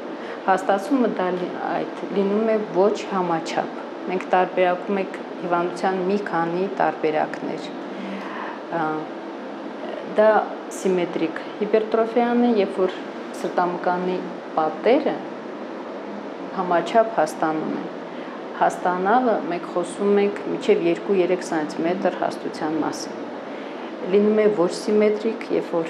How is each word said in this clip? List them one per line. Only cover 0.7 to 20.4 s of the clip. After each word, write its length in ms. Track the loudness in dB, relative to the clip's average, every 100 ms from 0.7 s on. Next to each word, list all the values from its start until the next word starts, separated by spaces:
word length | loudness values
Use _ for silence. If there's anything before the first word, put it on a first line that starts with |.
| 0 2 2 2
դա 160 | 2 0
լի-, 240 | 0 -4 -4
այդ 400 | -2 -2 -4 -6 -2
լինում 420 | 0 2 2 2
է 80 | 2 2
ոչ 260 | 4 4 4
համաչափ։ 760 | -2 -2 0 0 0 -2 -4 -6 -10 -8
Մենք 280 | -4 -4 2
տարբերակում 720 | 4 4 4 2 2 0 -2
ենք 180 | -2 -6 -10
հիվանդության 680 | -8 -2 0 0 0 0 0
մի 160 | 2 0
քանի 440 | 0 -2 0 0 -2
տարբերակներ։ 960 | 2 0 2 0 2 0 -4 -6 -6 -8 -10 -10 -8 -8 -8 -8 -8 -8 -10 -6
Ա, 160 | -2 -2 -2 -6 -10 -10 -10 -10 -10 -10 -10 -8 -8 -2
դա 220 | 4 6 6 2 -6 -10
սիմետրիկ 720 | -4 0 2 0 0 -2 -4 -8
հիպերտրոֆիան 920 | -4 2 2 4 2 2 2 4 4
է, 100 | 4
երբ 240 | 4 2 2
որ 160 | 0 0 -8 -10 -10
սրտամկանի 840 | -6 -2 0 0 0 0 0 0 -2 -4 -8 -4
պատերը 640 | 0 0 2 4 6 4 -2 -6 -10 -10 -10 -10 -10 -10 -10 -8 -10 -10 -10 -8
համաչափ 600 | -4 0 2 4 4 4
հաստանում 600 | 2 0 0 0 0 -2
են։ 160 | -4 -6 -8 -10 -10 -10 -10 -10
Հաստանալը 840 | 0 2 2 0 0 4 4 4 2
մենք 260 | 0 -4 -4
խոսում 500 | -4 -4 0 4 4
ենք 240 | 4 0